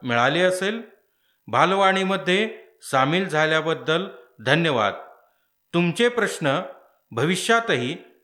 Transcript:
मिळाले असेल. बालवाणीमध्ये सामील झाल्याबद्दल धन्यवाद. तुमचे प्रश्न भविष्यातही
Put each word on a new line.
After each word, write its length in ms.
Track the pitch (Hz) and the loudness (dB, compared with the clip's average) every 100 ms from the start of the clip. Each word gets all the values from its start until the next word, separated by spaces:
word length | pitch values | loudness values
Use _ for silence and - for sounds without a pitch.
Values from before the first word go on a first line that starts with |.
मिळाले 380 | 127 120 127 156 | -2 2 2 2
असेल. 420 | 185 180 190 226 233 _ _ _ _ _ - | 0 0 -4 -6 -12 _ _ _ _ _ -4
बालवाणीमध्ये 1120 | 113 165 196 190 190 190 190 160 185 220 - - _ | 2 2 4 2 2 0 -2 0 0 0 -6 -20 _
सामील 460 | - 135 135 170 185 | -2 2 2 0 0
झाल्याबद्दल 800 | 151 156 160 156 156 127 160 190 - - _ 110 | 0 2 0 0 -4 -2 -2 -2 -12 -20 _ 0
धन्यवाद. 480 | 151 165 127 104 - - - _ _ _ _ _ | 2 2 2 0 -2 -14 -20 _ _ _ _ _
तुमचे 340 | 170 175 160 240 | -2 0 2 0
प्रश्न 520 | 240 208 - 151 143 190 - _ _ _ | 2 -2 -2 -2 -2 -4 -14 _ _ _
भविष्यातही 840 | 113 147 185 - 233 226 143 123 175 - _ | -2 0 0 2 0 2 -2 -2 -8 -14 _